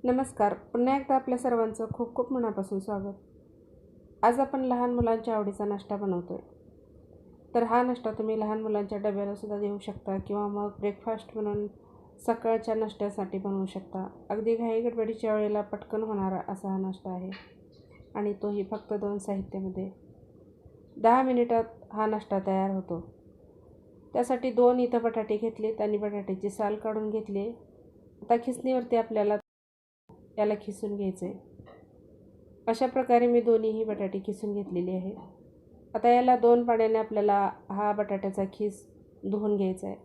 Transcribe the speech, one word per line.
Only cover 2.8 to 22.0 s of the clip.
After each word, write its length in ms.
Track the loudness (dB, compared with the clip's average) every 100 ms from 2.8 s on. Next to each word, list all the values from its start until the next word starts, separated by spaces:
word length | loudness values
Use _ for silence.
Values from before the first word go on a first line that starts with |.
| -4 -6 -6 -10 -18 -20 -20 -20 -20 -20 -20 -20 -20 2
आज 180 | 2 4
आपण 200 | 0 0
लहान 340 | 0 0 2
मुलांच्या 400 | 2 2 2 0
आवडीचा 300 | -2 -2 -2
नाश्ता 320 | -4 -4 -4 -4
बनवतोय. 400 | -2 -2 -4 -10 -12 -20 -20 -20 -20 -20 -20 -20 -20 -20 -2
तर 80 | 0
हा 200 | 2 2
नाश्ता 300 | 2 0 -4
तुम्ही 280 | -4 -2 -2
लहान 220 | -2 -2
मुलांच्या 360 | -2 -2 -2 -2
डब्याला 360 | -2 -2 -4
सुद्धा 240 | -6 -6 -4
देऊ 200 | -4 -4
शकता 400 | -8 -10 -6 -6
किंवा 280 | -4 -4 -2
मग 240 | -4 -6 -4
ब्रेकफास्ट 520 | -6 -4 -6 -6 -8
म्हणून 340 | -6 -4 -2 -6 -10 -20 -20 -20 -8
सकाळच्या 560 | -4 -2 0 0 0
नाश्त्यासाठी 640 | -2 -2 -4 -6 -4 -6 -4
बनवू 280 | -4 -2 -4
शकता. 600 | -6 -10 -8 -8 -12 -6
अगदी 260 | -2 0 0
घाई 260 | 2 0
गडबडीच्या 520 | 0 0 -2 -2 0
वेळेला 260 | 2 2 0
पटकन 420 | -2 -8 -4 -4
होणारा 500 | -2 -2 0 -2 -4
असा 200 | -6 -4
हा 60 | -2
नाश्ता 320 | -2 -6 -8
आहे 200 | -8 -8 -12 -16 -20 -20 -20 -20 -20 -12
आणि 180 | -4 -4
तोही 320 | -2 -2 -2
फक्त 280 | -4 -6 -4
दोन 260 | -4 -2 -4
साहित्यामध्ये. 720 | -4 -4 -4 -6 -6 -6 -8 -10 -20 -20 -20 -20 -20 -20 -20 -20 -20 2
दहा 260 | 4 6
मिनिटात 420 | 4 2 4 2 0 -8 -12
हा 140 | -2